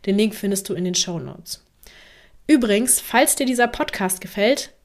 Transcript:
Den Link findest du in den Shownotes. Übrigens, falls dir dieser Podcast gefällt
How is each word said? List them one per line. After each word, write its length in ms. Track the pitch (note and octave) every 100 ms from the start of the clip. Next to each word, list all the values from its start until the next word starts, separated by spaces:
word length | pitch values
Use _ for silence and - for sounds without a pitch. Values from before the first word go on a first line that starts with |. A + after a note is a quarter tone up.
Den 120 | G3+ G3+
Link 180 | A3
findest 340 | G#3+ G3 G3 -
du 40 |
in 100 | F3
den 120 | F3+
Shownotes. 680 | F3 - E3+ D3 - - - _ _ - - - - _ - -
Übrigens, 540 | D4 A#3 G#3 B3 -
falls 340 | - A#3 D4
dir 100 | -
dieser 220 | C4 A#3+ A#3
Podcast 540 | A#3+ D4+ - F#3+ F#3+
gefällt 500 | F#3 G#3 G#3 C#4+ - _